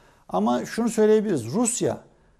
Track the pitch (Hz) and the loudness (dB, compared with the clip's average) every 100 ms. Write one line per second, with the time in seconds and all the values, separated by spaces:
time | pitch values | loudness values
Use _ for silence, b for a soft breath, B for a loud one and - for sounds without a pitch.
0 | b b - 185 220 240 202 - 233 226 | b b -6 -2 0 -2 -4 -4 -2 2
1 | 214 220 214 147 110 185 240 - 139 107 | 4 4 2 -2 -2 -2 -2 0 -2 -4
2 | - b b | -12 b b